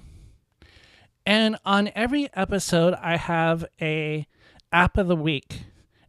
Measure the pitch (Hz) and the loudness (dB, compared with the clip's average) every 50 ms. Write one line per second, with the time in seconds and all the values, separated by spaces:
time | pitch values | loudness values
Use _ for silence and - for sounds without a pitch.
0 | - - - - - - - _ _ _ _ _ - - - - _ _ _ _ | -8 -14 -20 -20 -20 -20 -20 _ _ _ _ _ -20 -20 -20 -20 _ _ _ _
1 | _ _ _ _ - 196 208 220 220 214 220 - - 190 196 202 208 202 - 202 | _ _ _ _ -2 0 2 2 2 2 0 -2 -2 0 2 2 0 0 -2 -2
2 | 233 247 277 294 285 262 - 185 190 - 202 190 - - 180 165 165 180 180 - | -2 0 0 -2 -2 -4 -4 -4 -4 -2 -2 -4 -2 0 2 4 4 2 2 0
3 | - 165 170 160 - - 170 165 165 165 165 165 165 - _ - 165 156 156 156 | -2 -2 -2 -2 -2 -2 0 0 2 2 0 -2 -4 -8 _ -6 -4 -4 -2 -4
4 | 151 151 151 151 147 - _ _ _ - - - _ _ 165 170 175 - - 214 | -4 -4 -4 -6 -8 -10 _ _ _ -20 -20 -20 _ _ 2 2 4 4 2 2
5 | 190 175 180 156 147 160 151 - - - - - - - - _ _ _ _ _ | 2 2 2 0 0 0 -2 -2 -4 -10 -16 -16 -16 -18 -20 _ _ _ _ _
6 | _ | _